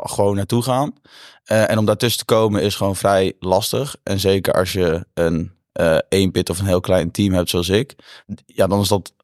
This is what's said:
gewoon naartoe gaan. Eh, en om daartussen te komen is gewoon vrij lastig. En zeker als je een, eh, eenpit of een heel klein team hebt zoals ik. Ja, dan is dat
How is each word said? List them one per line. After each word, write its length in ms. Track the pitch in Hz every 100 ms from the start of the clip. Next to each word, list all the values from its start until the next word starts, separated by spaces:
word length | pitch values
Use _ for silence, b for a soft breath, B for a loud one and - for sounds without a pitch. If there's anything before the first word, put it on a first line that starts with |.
| -
gewoon 260 | - 101
naartoe 260 | 101 98 120
gaan. 320 | 117 127 147 - B B B B
Eh, 260 | - 110 107
en 80 | 110
om 80 |
daartussen 340 | 107 107 120 -
te 140 | -
komen 280 | 113 110 101
is 140 | 101
gewoon 200 | - 98
vrij 380 | 95 98 98 95 -
lastig. 560 | 92 92 - 117 139 -
En 160 | - 95
zeker 340 | 95 98 -
als 180 | - 90
je 320 | 98 87 85 -
een, 380 | - 82 82 87 _ _
eh, 260 | - 85 78 -
eenpit 400 | 95 95 101 90
of 100 | 87
een 60 |
heel 140 | 98 90
klein 320 | 92 92 85
team 220 | - 101
hebt 160 | 92 87
zoals 200 | 90 87
ik. 260 | 101 139 - B B B 101
Ja, 220 | _ - 95
dan 120 | 101
is 60 | 98
dat 260 | 101 - _